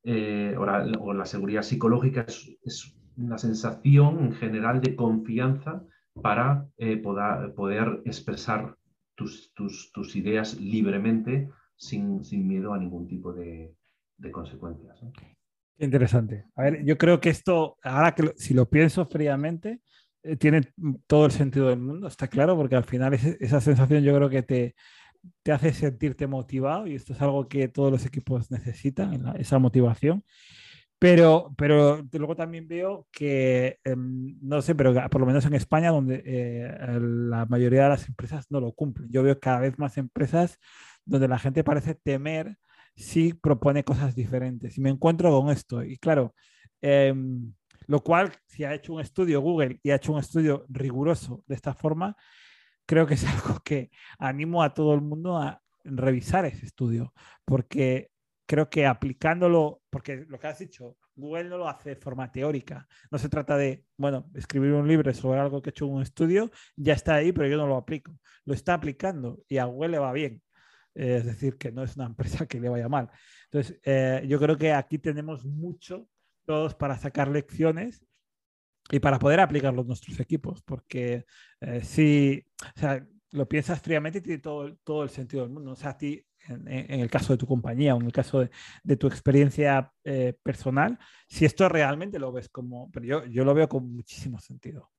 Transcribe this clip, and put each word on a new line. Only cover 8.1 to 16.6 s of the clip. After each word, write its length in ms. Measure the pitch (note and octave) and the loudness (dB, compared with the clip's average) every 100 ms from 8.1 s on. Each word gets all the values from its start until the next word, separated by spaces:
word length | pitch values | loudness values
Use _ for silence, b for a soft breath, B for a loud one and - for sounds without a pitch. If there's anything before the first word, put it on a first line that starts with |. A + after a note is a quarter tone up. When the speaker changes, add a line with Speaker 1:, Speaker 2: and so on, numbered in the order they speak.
| - - - - G#2+ - - _ _ _ - | -8 -10 -8 -4 -4 -6 -14 _ _ _ -12
Speaker 1:
tus, 380 | - - _ | -12 -12 _
tus, 380 | - G2+ - - | -12 -10 -10 -16
tus 240 | G2+ - G2 | -12 -8 -6
ideas 440 | G2 A2 A2 - | -2 -2 -4 -8
libremente 920 | G2 G#2+ G2 G2 A2 A2+ A2+ C#3 C#3 B B _ | -4 0 0 0 0 -2 0 -2 -4 B B _
sin, 480 | - G#2 G2+ G2 | -10 -6 -4 -6
sin 240 | - G2+ F#2+ | -6 -4 -2
miedo 260 | F#2+ G#2 | -2 -4
a 60 | G2 | -6
ningún 280 | F2+ F2 F2 | -6 -8 -10
tipo 240 | F#2 F2 | -10 -10
de, 440 | F2+ E2+ E2 D#2+ _ _ _ _ _ | -10 -12 -14 -18 _ _ _ _ _
de 140 | F2+ | -14
consecuencias, 680 | F2+ D2+ - F2 D#2 E2 _ | -12 -14 -14 -14 -16 -20 _
¿no? 80 | A#2+ - - _ _ _ _ _ | -20 -20 -20 _ _ _ _ _
Speaker 2:
Qué 80 | D3 | 0
interesante. 600 | C3+ A#2 A#2+ A2 G#2+ - | 4 6 4 2 -8 -12
A 80 | - | 0